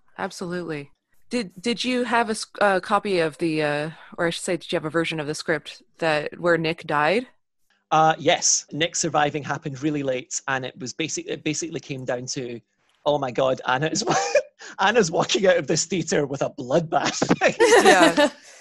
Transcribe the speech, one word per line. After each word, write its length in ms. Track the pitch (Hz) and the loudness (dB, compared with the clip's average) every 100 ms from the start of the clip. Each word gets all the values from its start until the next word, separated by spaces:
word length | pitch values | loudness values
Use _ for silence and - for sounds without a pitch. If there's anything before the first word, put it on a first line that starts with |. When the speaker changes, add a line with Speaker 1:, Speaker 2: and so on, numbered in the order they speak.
| _ - | _ -10
Speaker 1:
absolutely. 760 | 190 - 175 180 160 147 143 _ _ _ - | -10 -8 -8 -8 -8 -10 -12 _ _ _ -8
Did, 220 | 247 180 - | -6 -6 -6
did 240 | 240 233 | -4 -4
you 200 | 247 247 240 | -2 -2 0
have 240 | 233 220 | 0 0
a 20 | |
s-, 140 | 214 - - | -4 -8 0
a 180 | 202 190 | 2 2
copy 400 | - 202 208 180 | 0 -2 0 0
of 180 | 160 - | 0 0
the, 220 | 170 156 | -2 0
uh, 260 | 151 147 156 - - - | 0 -2 -4 -10 -14 -4
or 100 | 170 | -4
I 20 | |
should 140 | - | -2
say, 140 | - 170 | -4 -4
did 140 | - | -2
you 40 | 170 | -4
have 80 | 151 | -2
a 40 | |
version 300 | 165 160 160 | -2 -2 -2
of 80 | 143 | -6
the 80 | 156 | -6
script 460 | - 151 - - _ - | -2 -4 -4 -20 _ -4
that, 420 | 160 151 - - | 0 0 -2 -2
where 180 | 170 165 | 2 2
Nick 260 | 160 165 | 2 -4
died? 440 | 156 147 151 214 262 _ _ _ _ _ - | -2 2 2 2 -2 _ _ _ _ _ 0
Speaker 2:
Uh, 220 | 156 160 160 | 4 4 4
yes. 460 | 147 165 - - - | 2 2 2 -2 -2
Nick 240 | 147 170 - | -4 -4 -2
surviving 480 | 165 151 147 151 | -2 0 0 -2
happened 380 | 135 139 151 131 | -6 -8 -8 -4
really 220 | 156 147 | -4 -2
late, 360 | 139 127 - - - | -2 -4 -6 -8 -4
and 180 | 131 127 | -4 -6
it 120 | - | -10
was 140 | 123 | -10
basic-, 340 | - 156 - - | -8 -6 -6 -8
it 160 | 151 | -6
basically 360 | 156 147 165 156 | -6 -4 -6 -8
came 260 | - 131 131 | -10 -10 -6
down 200 | 123 127 | -6 -8
to, 320 | 143 120 117 - _ _ _ 147 | -10 -10 -12 -16 _ _ _ 0
"Oh 120 | 147 | 0
my 140 | 131 | 0
God, 300 | 117 131 127 - | 0 2 0 0
Anna 200 | 127 156 | 0 0
is, 160 | 196 359 | -2 -2
<laughs> 720 | 784 494 523 - - - - | 0 2 0 -2 -10 -12 0
Anna's 300 | 190 233 165 | 2 4 2
walking 380 | 165 - - 190 | 0 0 2 4
out 100 | 175 | 4
of 80 | 151 | 2
this 180 | 160 - | -2 -2
theater 420 | 185 160 175 139 | -4 -2 0 0
with 140 | 143 | -2
a 80 | 139 | -4
bloodbath." 720 | - 123 160 160 139 - - - - | -6 0 0 2 0 0 -2 0 2
<laughs> 420 | 359 - 453 427 | 2 4 6 8
Speaker 1:
Yeah. 460 | 381 185 294 170 294 - - - | 8 8 6 4 2 0 -20 -2